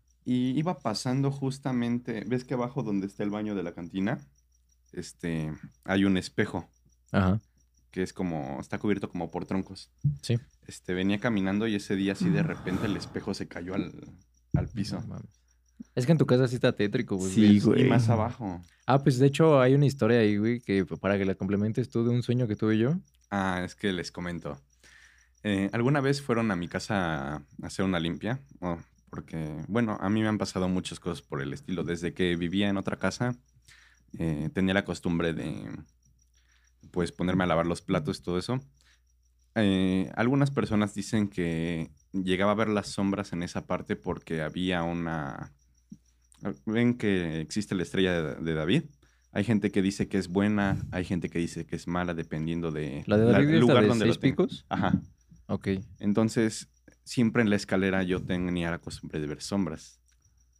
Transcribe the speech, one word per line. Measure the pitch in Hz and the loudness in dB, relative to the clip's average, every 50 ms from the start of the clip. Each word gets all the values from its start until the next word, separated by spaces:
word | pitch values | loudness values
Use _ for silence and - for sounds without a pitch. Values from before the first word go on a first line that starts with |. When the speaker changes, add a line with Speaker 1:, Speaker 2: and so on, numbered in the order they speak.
| _ _ _ _ - | _ _ _ _ -4
Speaker 1:
Y | 123 123 123 127 127 123 147 | -2 0 0 0 0 0 -2
iba | 156 180 180 - | -2 -2 -2 -4
pasando | - 113 104 - - 127 127 139 139 139 | -4 -4 -4 -4 -2 -2 0 0 0 0
justamente, | 139 - 131 135 131 - - 139 127 120 120 120 120 120 120 131 113 107 101 104 | -2 -2 -4 -6 -6 -4 -6 -4 -2 -2 -2 -2 -2 -4 -4 -6 -8 -6 -4 -4
¿ves | 127 127 127 | -4 -4 -4
que | - 147 | -4 -4
abajo | 123 120 120 - 143 | -4 -4 -4 -4 -4
donde | 113 107 101 98 95 98 | -4 -2 -2 -2 -4 -4
está | - - 107 | -6 -4 -4
el | 104 | -4
baño | 101 107 107 107 104 | -2 -4 -4 -4 -4
de | 98 85 | -4 -6
la | 85 85 | -6 -8
cantina? | 85 85 85 - 95 95 107 139 143 - - _ _ _ _ _ _ _ _ _ _ _ _ - | -10 -12 -8 -4 -2 -2 -2 -2 -4 -8 -14 _ _ _ _ _ _ _ _ _ _ _ _ -12
Este, | 87 85 - - _ - 85 82 80 78 78 76 - - - _ _ - | -12 -12 -12 -12 _ -6 -4 -2 -2 -4 -6 -8 -10 -14 -18 _ _ -4
hay | - 95 98 98 | 0 2 4 4
un | 98 95 92 | 4 4 2
espejo. | - - - - 107 - - 90 - - _ _ _ _ _ _ _ - | 0 -2 -2 -2 -2 0 -2 -6 -8 -8 _ _ _ _ _ _ _ -2
Speaker 2:
Ajá. | - 101 95 92 98 107 - _ _ _ _ _ _ _ _ _ | 2 4 4 4 4 2 -2 _ _ _ _ _ _ _ _ _
Speaker 1:
Que | - 92 92 | -6 -4 -4
es | - - | -4 -4
como, | - 95 87 82 76 67 67 69 69 | -4 -4 -4 -4 -4 -6 -6 -8 -10
está | - - - 101 | -10 -8 -8 -4
cubierto | - 107 101 98 - - | 0 0 0 0 -2 -6
como | - 87 85 82 | -6 -6 -8 -6
por | - 90 - | -6 -6 -6
troncos. | - 95 95 - - 98 - - - _ _ - 147 147 - | -4 -4 -4 -4 -6 -10 -18 -20 -20 _ _ -2 -2 -2 -2
Speaker 2:
Sí. | - - 117 117 - - _ _ _ | -2 -2 -2 -2 -2 -6 _ _ _
Speaker 1:
Este, | - - - _ - 92 | -20 -20 -12 _ -4 -2
venía | 90 92 98 104 104 | 0 0 0 0 0
caminando | 117 123 113 98 95 95 98 104 110 113 | 0 0 0 0 0 0 0 0 0 0
y | 104 | -2
ese | 101 - - 104 | -2 -2 -2 -2
día | 95 98 98 98 | 0 0 0 0
así | - 95 87 | 0 0 0
de | 90 101 | 2 2
repente | 87 78 - - - 92 92 90 - | 0 0 -2 -6 -6 -4 -4 -2 -2
el | 104 92 | -2 -4
espejo | 85 - - - 92 - 107 95 | -4 -6 -8 -10 -8 -6 -6 -6
se | - 82 - | -6 -8 -10
cayó | - 90 87 90 95 | -10 -12 -10 -8 -6
al, | 104 - 82 - - - - - - _ _ _ _ _ _ - | -6 -6 -6 -8 -16 -18 -18 -20 -20 _ _ _ _ _ _ 0
al | - 92 - | 0 0 -2
piso. | - 107 98 - 98 87 | -4 -6 -6 -4 -6 -8
Speaker 2:
No | - - | -8 -10
mames. | 92 92 113 - _ _ _ _ _ _ _ _ _ - - _ - | -12 -14 -16 -18 _ _ _ _ _ _ _ _ _ -20 -18 _ -4
Es | 131 123 | -2 2
que | 135 170 | 4 4
en | 143 | 4
tu | 135 | 4
casa | - 123 127 131 120 | 4 4 4 4 2
sí | 127 | 0
está | 117 - 123 120 | 2 2 2 2
tétrico, | - 104 101 104 123 107 - 104 92 | 2 0 0 0 -2 -2 -2 -2 -2
güey. | 92 95 | -2 0
Speaker 3:
Sí, | 95 110 107 104 104 101 | 4 6 8 10 10 8
Speaker 2:
Es | - | 8
Speaker 3:
güey. | 110 - 120 127 | 6 6 6 6
Speaker 1:
Y | 123 | 6
más | 117 127 113 113 | 6 6 6 4
abajo. | 117 110 107 120 123 - 117 92 90 87 87 - _ _ - - | 4 2 2 -2 -4 -6 -8 -8 -8 -10 -12 -16 _ _ 0 2
Speaker 2:
Ah, | 127 143 139 | 2 4 4
pues | 151 127 123 | 4 4 6
de | 139 143 | 4 4
hecho | 139 151 160 160 147 135 | 6 6 6 6 8 8
hay | 127 127 135 | 6 6 6
una | 143 147 | 6 6
historia | 131 139 - 110 110 120 117 | 4 4 4 4 4 6 6
ahí, | 110 104 104 101 | 6 4 4 2
güey, | 107 117 120 120 | 2 0 0 -2
que | - - 98 98 92 | 0 0 2 2 2
p-, | - 82 80 | 0 -2 -2
para | - 95 101 98 | 0 2 2 2
que | 98 | 2
la | 95 95 | 0 -2
complementes | - 101 95 101 98 104 110 107 127 120 - | -2 -2 0 0 0 0 0 0 -2 -4 -2
tú | - 117 117 | 0 0 0
de | 120 | 0
un | 120 120 - | 0 0 0
sueño | - 120 123 127 104 | 0 0 0 0 -2
que | 104 | -2
tuve | - 110 110 110 107 | -2 0 2 2 2
yo. | 113 131 165 190 - _ _ _ _ - | 2 2 0 -2 -4 _ _ _ _ -4
Speaker 1:
Ah, | 104 101 95 95 90 90 90 | -2 -2 0 0 -2 -2 -4
es | 87 - | -8 -8
que | - - 101 | -6 -4 -4
les | 92 87 82 - | -2 -2 -6 -8
comento. | - 92 90 90 87 80 73 78 71 69 _ _ _ _ _ - - - - - _ _ _ _ _ _ - | -8 -8 -8 -6 -8 -8 -8 -10 -12 -12 _ _ _ _ _ -20 -20 -20 -20 -20 _ _ _ _ _ _ -4
Eh, | 107 - 95 98 - - | -2 0 0 0 -2 -2
¿alguna | 113 120 131 151 143 | 0 0 2 2 2
vez | 131 139 143 139 | 2 0 0 -2
fueron | - - 117 113 113 110 | -2 -2 -2 0 0 0
a | 95 | -2
mi | 87 87 - | -2 -4 -4
casa | - - - - 110 98 90 82 80 71 67 71 76 | -6 -6 -4 -2 -2 0 0 0 -2 -2 -4 -6 -8
a | 73 - - - - | -10 -12 -14 -16 -12
hacer | - 78 - - 95 | -12 -10 -6 -2 0
una | 95 92 85 | 0 0 0
limpia? | 82 85 80 73 95 107 131 135 - - - - | 0 -2 -4 -4 -4 -4 -6 -6 -8 -14 -16 -10
Oh, | 90 87 85 85 - _ _ _ _ - | -6 -6 -6 -6 -8 _ _ _ _ -16
porque, | - 82 80 - 85 80 78 76 73 78 78 82 | -14 -14 -12 -10 -8 -8 -8 -8 -8 -10 -8 -4
bueno, | 98 120 120 107 104 - | -2 -2 -2 -2 -2 -2
a | - 95 | -2 0
mí | 107 110 | 0 0
me | 110 107 | 0 0
han | 107 101 | 0 -2
pasado | 101 - - 98 92 90 | -2 -4 -2 -2 -2 0
muchas | 90 92 82 - - - | 0 -2 -4 -6 -10 -10
cosas | - 90 82 69 | -8 -8 -8 -8
por | - - 76 69 | -8 -8 -8 -6
el | 67 71 69 | -6 -6 -8
estilo. | - - - 92 85 78 | -10 -8 -8 -6 -4 -4
Desde | 76 85 82 87 85 80 | -4 -4 -4 -4 -4 -2
que | - 92 87 87 | 0 0 0 0
vivía | 85 87 85 92 98 101 101 | 0 -2 -2 -2 0 0 0
en | 101 98 | 0 -2
otra | 95 92 - - | -4 -4 -4 -2
casa, | - 95 - - 120 123 123 - _ _ _ _ _ _ - - _ _ _ _ _ _ - - | -2 -2 -2 -2 -2 -4 -4 -6 _ _ _ _ _ _ -20 -20 _ _ _ _ _ _ -8 -4
eh, | 85 80 78 76 78 80 - | -2 -2 -2 -2 -4 -4 -2
tenía | 95 95 95 92 | 0 2 2 2
la | 101 98 | 2 0
costumbre | - 87 - - 92 85 85 85 82 80 | -2 -6 -6 -2 -2 0 0 0 0 -2
de, | - 62 76 - 50 52 55 - - - _ _ _ _ _ _ _ _ _ _ _ _ _ _ _ _ _ _ _ - - | -2 -6 -8 -8 -8 -10 -12 -12 -14 -16 _ _ _ _ _ _ _ _ _ _ _ _ _ _ _ _ _ _ _ -18 -8
pues, | - 90 85 82 | -4 -2 -2 -2
ponerme | - - 92 90 90 92 90 | -2 -2 -2 0 2 2 4
a | 90 | 4
lavar | 80 82 85 85 | 4 2 2 2
los | 85 - | -2 -4
platos | - - 95 87 76 95 92 - | -2 -2 -2 0 0 -2 -6 -6
y | - | -4
todo | 90 87 90 | -4 -2 -2
eso. | 90 - 123 131 - - _ _ _ _ _ _ _ _ _ _ _ _ _ _ _ _ - | -2 -2 -4 -6 -6 -10 _ _ _ _ _ _ _ _ _ _ _ _ _ _ _ _ 0
Eh, | 113 107 98 98 92 92 92 92 95 90 - - | 2 4 4 4 4 4 2 2 0 0 -2 -2
algunas | - 110 123 139 139 143 139 | 0 0 2 2 2 2 2
personas | 139 117 104 95 107 104 107 101 - | 2 0 -2 0 2 2 0 0 -2
dicen | 101 95 - 113 107 104 98 | -6 -6 -2 0 0 0 0
que | - - 87 85 82 82 82 87 85 80 78 - - _ _ _ | -2 -2 -2 -2 -2 -2 -2 -2 -4 -4 -6 -8 -12 _ _ _
llegaba | - 98 92 92 92 90 101 104 104 | -6 -4 -2 0 0 2 2 2 2
a | |
ver | 107 113 107 | 2 0 0
las | 104 101 98 - | 0 -2 -2 -4
sombras | - - 98 98 98 101 98 - - | -4 -2 -2 0 0 -2 -4 -6 -6
en | 85 87 | -6 -6
esa | 87 - 90 - - | -6 -6 -8 -6 -4
parte | 90 90 - - 101 | -6 -6 -4 -6 -8
porque | - - 92 85 78 - - 82 80 | -6 -6 -6 -8 -6 -6 -6 -6 -4
había | 78 76 - 87 90 92 90 87 85 | -4 -4 -4 -4 -2 0 0 0 -2
una... | 85 85 85 82 82 82 80 73 67 - - - - _ _ _ _ _ _ _ - - - _ _ _ _ _ _ _ - 101 101 101 - - | -2 -2 -4 -4 -4 -4 -6 -6 -8 -8 -10 -12 -14 _ _ _ _ _ _ _ -20 -20 -20 _ _ _ _ _ _ _ -12 -10 -10 -10 -8 -6
ven | 110 107 117 120 123 120 120 | -2 0 2 2 2 2 0
que | 113 104 98 92 87 80 78 80 | 0 0 2 2 0 -2 -2 -4
existe | 80 - - 107 101 - 104 | -6 -6 -6 -6 -4 -2 -2
la | 92 82 | -4 -4
estrella | - - 95 92 92 87 85 | -2 0 2 2 2 2 2
de, | 78 73 62 - - | 0 -2 -4 -4 -4
de | 80 80 | -2 -2
David. | 78 76 82 117 170 - - - _ _ _ _ _ _ _ | -2 0 2 0 0 0 -4 -12 _ _ _ _ _ _ _
Hay | - 101 98 | -4 -2 0
gente | 117 110 101 104 101 | 2 2 2 2 0
que | - 104 95 | 0 2 0
dice | 98 98 - 98 - | 2 0 -2 -4 -2
que | - 95 | -2 -2
es | 90 87 | -2 0
buena, | 87 101 101 104 104 101 101 98 98 - - - | 0 2 2 2 2 2 0 0 0 -2 -4 -6
hay | - 90 90 | -4 -4 -4
gente | - 101 85 85 90 | -2 -2 -4 -4 -4
que | - 87 | -4 -2
dice | 85 82 - 82 80 - | -4 -4 -4 -8 -10 -8
que | - | -8
es | 80 - 90 | -8 -6 -4
mala, | 87 87 90 87 85 | -2 -2 -2 -2 -4
dependiendo | 80 80 - 80 78 78 82 82 85 82 80 | -6 -6 -6 -6 -4 -4 -2 -4 -4 -4 -4
de | 76 78 76 67 67 76 - | -4 -4 -6 -6 -6 -6 -2
Speaker 2:
¿La | - 104 107 | 2 4 4
de | 113 | 6
Speaker 1:
la, | - - | 6 6
Speaker 2:
David | 98 95 - | 6 6 6
Speaker 1:
el | - | 6
Speaker 2:
es | 117 | 6
la | 120 120 | 6 8
Speaker 1:
lugar | 139 - 107 | 8 8 6
Speaker 2:
de | - | 6
Speaker 1:
donde | 120 113 101 | 4 4 4
Speaker 2:
seis | 117 - | 2 2
Speaker 1:
lo | - | 4
tenga. | - 135 - | 2 0 2
Speaker 2:
picos? | - 180 - - - - - | 2 0 0 0 -8 -10 -6
Speaker 1:
Ajá. | - - - 92 - 90 - - - _ _ _ - - - - | -4 0 0 2 2 0 0 -2 -18 _ _ _ -20 -16 -10 -6
Speaker 2:
Ok. | 98 95 - 101 95 95 101 - - - | -6 -4 -2 -2 -2 -2 -4 -10 -12 -6
Speaker 1:
Entonces, | - 104 101 113 113 113 - 123 113 110 - - - - _ _ _ - - _ _ | 0 0 4 4 4 2 4 2 0 0 0 -4 -12 -16 _ _ _ -20 -20 _ _
siempre | - - 131 117 110 101 120 | -6 0 2 2 4 4 4
en | 113 101 | 4 4
la | 101 | 2
escalera | 101 - - 101 95 95 95 92 95 92 | 2 0 0 0 0 2 2 2 0 0
yo | 90 92 90 - | 0 0 -2 -2
tenía | - 92 90 90 90 90 87 85 85 | -2 -4 -2 -2 -2 -2 -2 -2 -4
la | 82 82 | -4 -6
costumbre | - 85 - - - - - 80 | -8 -12 -14 -12 -12 -8 -6 -6
de | 76 73 | -6 -6
ver | 76 - | -8 -8
sombras. | - - 104 101 92 78 78 - - - - _ _ _ _ _ _ _ _ _ _ _ _ _ | -8 -4 -2 -2 -2 -2 -6 -10 -16 -20 -20 _ _ _ _ _ _ _ _ _ _ _ _ _